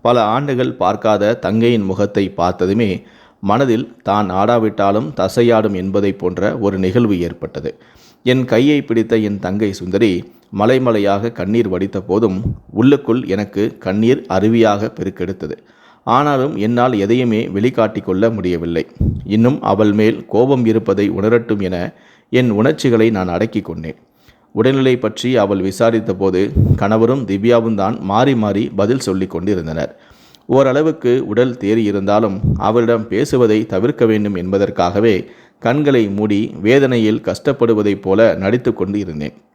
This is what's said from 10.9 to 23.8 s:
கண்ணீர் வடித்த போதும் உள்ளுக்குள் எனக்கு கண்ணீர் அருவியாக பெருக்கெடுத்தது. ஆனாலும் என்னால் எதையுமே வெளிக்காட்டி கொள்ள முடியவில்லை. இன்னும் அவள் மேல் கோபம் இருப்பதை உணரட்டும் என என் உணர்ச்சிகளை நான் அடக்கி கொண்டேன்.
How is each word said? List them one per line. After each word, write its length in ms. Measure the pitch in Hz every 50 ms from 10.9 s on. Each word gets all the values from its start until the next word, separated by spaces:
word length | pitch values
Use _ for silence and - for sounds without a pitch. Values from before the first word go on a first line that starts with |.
| 113 107 101 98 98 101 107 117 113
கண்ணீர் 360 | - 90 95 107 117 113 101
வடித்த 300 | 92 90 95 98 - 98
போதும் 380 | 92 - 92 107 117 104 92 92 117 - - - - -
உள்ளுக்குள் 520 | - 101 113 135 143 135 - - 113 127 123
எனக்கு 380 | - 95 98 104 95 - 98 104 127 - -
கண்ணீர் 440 | - 92 95 104 110 117 131 - - -
அருவியாக 640 | 92 95 98 110 113 117 113 110 104 101 104 110 -
பெருக்கெடுத்தது. 640 | - 82 95 - - 90 90 98 - 80 76 - - _ _ _ _ _ _ _ _ _
ஆனாலும் 480 | - 113 131 147 147 143 131 127 147 165
என்னால் 380 | - 101 110 120 120 120 131 123 101
எதையுமே 420 | 98 101 117 127 127 120 110 107 117
வெளிக்காட்டி 540 | 90 90 98 107 127 - - 113 104 - 107 101
கொள்ள 220 | - 92 92 104 113
முடியவில்லை. 540 | 113 104 90 90 90 82 82 85 85 82 - - - - - - - - -
இன்னும் 340 | - 98 110 113 123 143 160 -
அவள் 300 | - 101 98 107 104 101
மேல் 260 | 107 107 110 117 - -
கோபம் 380 | - 95 104 123 135 143 127 120
இருப்பதை 400 | 110 110 113 98 - 98 98 101 101
உணரட்டும் 500 | 87 95 98 110 117 117 113 - 110 104
என 160 | 98 90 92 87 90 90 - _ _ _ _ _ _ _ -
என் 180 | 127 127 120
உணர்ச்சிகளை 580 | 104 101 110 139 156 156 - 139 117 110 110 117
நான் 180 | 110 98 92 90
அடக்கி 320 | 85 90 107 117 - 107
கொண்டேன். 380 | 98 - 82 85